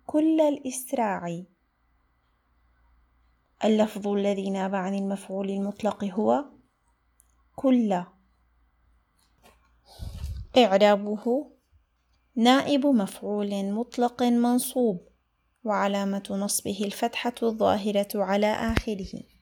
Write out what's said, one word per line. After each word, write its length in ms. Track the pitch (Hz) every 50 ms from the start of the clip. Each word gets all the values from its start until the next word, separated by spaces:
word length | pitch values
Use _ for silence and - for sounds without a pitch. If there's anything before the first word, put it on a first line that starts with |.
| _
كل 340 | - - 302 311 320 320 311
الإسراع. 1000 | 311 294 294 285 - 254 254 - - - - 254 233 208 190 175 175 175 170 170 185 - _ _ _ _ _ _ _ _ _ _ _ _ _ _ _ _ _ _ _ _ _ _ _ _ _ _ _ _ _ _ _ _ _ _ _ _ _ _ _ _ _ - -
اللفظ 440 | 214 220 214 214 214 - 208 196 202
الذي 420 | 202 202 196 202 202 190 190 196
ناب 240 | 196 190 190 196 196
عن 200 | 196 180 190 196
المفعول 560 | 196 196 196 196 196 - - 190 196 202 196
المطلق 540 | 196 196 196 202 202 - - 208 - - 202
هو 400 | 202 180 - 214 220 240 262 285 285 - - _ _ _ _ _ _ _ _ _ _ _ _ _ _ _ _ _ _ _
كل. 480 | - - 269 254 247 233 208 190 175 180 - - _ _ _ _ _ _ _ _ _ _ _ _ _ _ _ _ _ _ _ _ _ _ _ _ _ _ _ _ _ _ _ _ _ _ _ - - - - - - - - - - - - - 254
إعرابه: 960 | 240 202 190 196 208 208 208 202 208 208 214 208 - 240 240 277 294 - - _ _ _ _ _ _ _ _ _ _ _ _ _ _ _ _
نائب 500 | 240 226 240 254 277 277 - 285 277 254
مفعول 840 | 294 277 226 190 196 - - - 196 208 208 208 202 202 196 196 196 202
مطلق 500 | 220 240 - - - 240 240 247 - 254
منصوب 840 | 247 240 240 240 240 247 247 247 - - 262 247 226 190 175 - - _ _ _ _ _ _ _ _ _ _ -
وعلامة 580 | 220 208 190 190 202 202 202 196 196 196 196 196 -
نصبه 500 | 202 196 202 208 - - - - 202 190 214
الفتحة 500 | 202 202 - - 233 - - - 240 240 - 233
الظاهرة 640 | 226 220 220 202 196 185 208 196 208 208 202 202 202 -
على 320 | 208 196 185 196 202 208
آخره. 760 | 214 214 - - 226 226 214 - - 214 196 190 180 - - - _ _ _